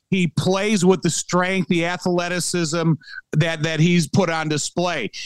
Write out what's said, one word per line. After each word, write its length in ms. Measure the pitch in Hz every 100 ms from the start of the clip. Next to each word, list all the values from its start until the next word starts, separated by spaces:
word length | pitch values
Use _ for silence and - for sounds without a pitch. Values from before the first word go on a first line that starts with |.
| -
he 160 | 190 175
plays 580 | - 185 190 208 214 180
with 160 | 185
the 80 | 170
strength, 600 | - - 180 180 190 175
the 160 | 175 170
athleticism 1080 | 180 185 180 175 180 - 175 160 170 165 147 - - -
that, 320 | 156 165 160
that 160 | 160 156
he's 280 | 170 175 151
put 220 | - 170
on 180 | 160 156
display. 640 | 147 - - 175 160 101 -